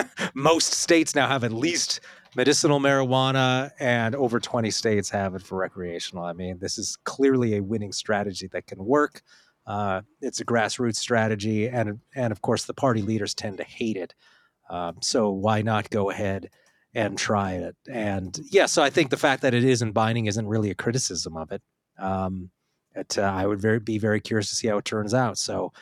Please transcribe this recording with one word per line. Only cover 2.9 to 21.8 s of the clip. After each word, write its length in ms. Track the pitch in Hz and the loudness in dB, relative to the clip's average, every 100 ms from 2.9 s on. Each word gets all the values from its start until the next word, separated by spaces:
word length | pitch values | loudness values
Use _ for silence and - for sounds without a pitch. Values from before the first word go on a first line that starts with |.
| 139 131 131 135 135 131 127 139 - | 4 4 4 4 4 4 2 -2 -2
and 360 | 131 120 113 | 0 2 2
over 260 | 139 123 117 | 0 0 0
twenty 300 | - 123 110 | -2 -2 0
states 400 | - 113 104 92 | 0 2 2 0
have 240 | 104 98 | -2 -2
it 80 | 92 | -4
for 160 | 90 95 | -6 -4
recreational. 680 | 92 95 90 85 - 90 | -4 -6 -8 -8 -8 -8
I 80 | 87 | -8
mean, 280 | 85 90 90 | -6 -8 -6
this 180 | 92 - | -6 -6
is 180 | 95 - | -6 -8
clearly 520 | - - 135 131 120 104 | -8 2 4 4 2 0
a 60 | |
winning 300 | 98 110 104 | 0 -4 -4
strategy 540 | - - 104 101 90 95 | -8 -2 -2 -2 -6 -8
that 140 | 90 - | -10 -10
can 160 | 95 | -8
work. 380 | 98 147 147 - - - _ _ - | 0 2 2 -4 -20 -20 _ _ -8
Uh, 340 | 104 101 95 104 _ | -4 -2 -2 -6 _
it's 180 | 131 - | -8 -6
a 60 | 123 | 0
grassroots 500 | 117 104 - 120 110 | 0 0 0 -2 -2
strategy, 720 | - 117 110 107 107 107 113 | 0 2 2 0 -2 0 0
and, 320 | 123 104 104 _ | -2 -2 -6 _
and 180 | 135 120 | -4 -4
of 80 | 107 | -2
course, 240 | - 110 | -2 -2
the 80 | - | -2
party 300 | - 135 110 | 0 2 2
leaders 320 | 101 110 98 | 0 -2 -2
tend 240 | - 110 92 | -6 -8 -8
to 60 | |
hate 340 | - - 117 98 | -10 -6 -4 -4
it. 160 | 85 _ _ _ _ _ - | -8 _ _ _ _ _ -10
Um, 260 | 87 85 85 | -6 -6 -6
so 280 | - 135 107 | -2 2 2
why 300 | 95 104 107 | 2 2 2
not 300 | 107 107 98 | 2 0 0
go 180 | 107 98 | 0 0
ahead 400 | 92 101 98 - _ _ _ _ | -2 -4 -4 -8 _ _ _ _
and 240 | 120 104 95 | -4 -2 -2
try 340 | - 104 98 | 0 0 0
it? 240 | 90 85 - - | -4 -6 -12 -10
And 540 | 117 104 98 90 151 - | -6 -2 -2 -4 -10 0
yeah, 140 | 190 | 4
so 180 | 147 - | 4 4
I 60 | 143 | 4
think 220 | 180 147 | 4 2
the 80 | 135 | 2
fact 240 | 151 131 | 2 2
that 100 | 139 | 2
it 100 | 120 | 4
isn't 300 | 131 120 113 | 4 4 2
binding 320 | 107 110 117 | 2 2 2
isn't 220 | 107 110 104 | 0 -2 0
really 240 | 110 104 | 0 0
a 40 | |
criticism 600 | 90 120 123 - 87 - 80 | 0 -2 -2 -2 -4 -8 -8
of 160 | 80 | -8
it. 80 | 98 - _ | -10 -12 _